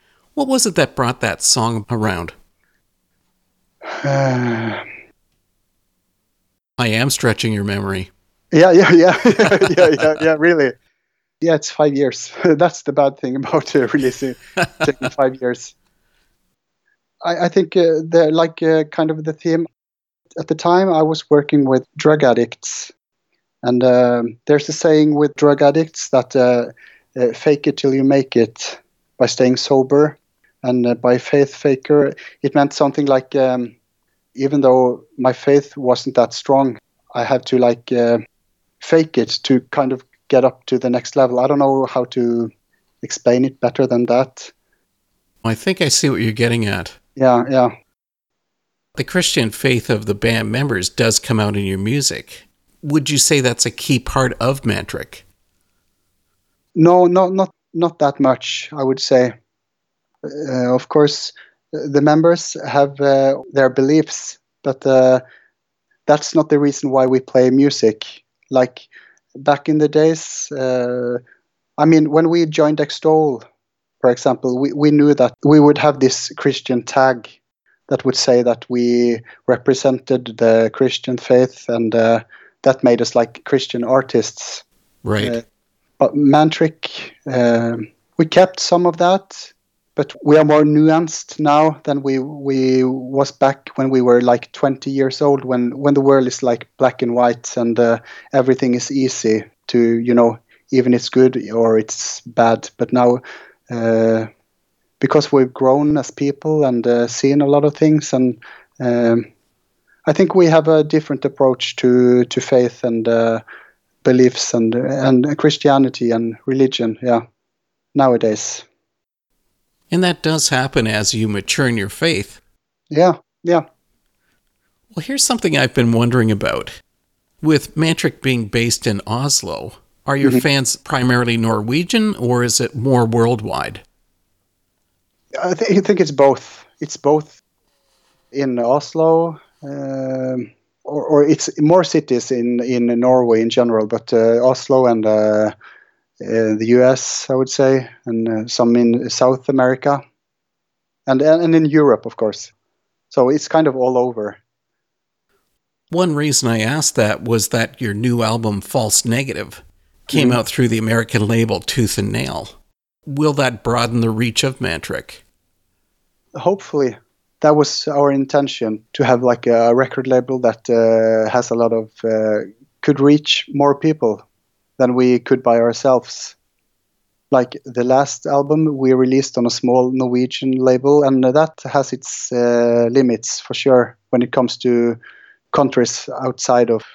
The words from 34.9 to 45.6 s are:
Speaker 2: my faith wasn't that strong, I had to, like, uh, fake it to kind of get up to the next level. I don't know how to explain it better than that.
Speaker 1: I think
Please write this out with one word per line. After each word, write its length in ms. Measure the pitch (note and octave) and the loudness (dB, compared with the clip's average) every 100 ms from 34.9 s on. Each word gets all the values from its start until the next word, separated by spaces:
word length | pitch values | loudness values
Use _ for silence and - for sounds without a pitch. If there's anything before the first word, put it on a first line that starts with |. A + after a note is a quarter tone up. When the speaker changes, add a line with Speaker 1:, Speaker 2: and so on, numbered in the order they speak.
| A#2 _ - | -2 _ -2
Speaker 2:
my 160 | B2+ | -2
faith 440 | B2 - C#3+ - - | 0 2 0 0 -6
wasn't 400 | B2+ B2 C3+ - | -2 -2 -2 0
that 160 | A2+ | -2
strong, 440 | - - C3+ C3+ A2+ _ _ _ | -2 -2 0 0 -4 _ _ _
I 100 | B2 | -6
had 220 | A#2 C3 - | -2 -2 0
to, 120 | B2+ | 2
like, 340 | A#2+ A#2+ - | 2 0 -2
uh, 260 | B2 A#2 A#2+ A#2 _ _ _ _ _ | 0 0 0 -4 _ _ _ _ _
fake 380 | - E3 D#3+ B2+ | 0 2 2 -2
it 220 | A2+ - | -2 -4
to 160 | - B2+ - | 0 0 0
kind 220 | - C3 | -4 -4
of 120 | B2+ _ _ - | -6 _ _ 0
get 160 | C3 | 2
up 220 | B2+ - - | 2 -2 -4
to 120 | B2+ | -2
the 120 | B2+ | -2
next 260 | B2+ - D3 | -4 -2 0
level. 240 | C3 B2 | 0 0
I 60 | C3 | 0
don't 120 | C#3+ | 0
know 280 | C#3 C3+ B2+ | 0 0 -2
how 180 | C3 B2 | -4 -4
to 440 | B2+ A#2+ A#2 A2+ - _ _ _ _ | -2 -2 -2 -4 -10 _ _ _ _
explain 420 | - - A#2+ B2 | -14 -4 0 2
it 160 | C3+ - | 0 -2
better 260 | A#2+ - B2+ | -4 -2 0
than 200 | A#2+ A#2 | 0 0
that. 460 | B2 B2 - - _ _ _ _ _ _ _ _ _ | 0 -2 -8 -20 _ _ _ _ _ _ _ _ _
Speaker 1:
I 100 | A2+ | -6
think 260 | A2 | -4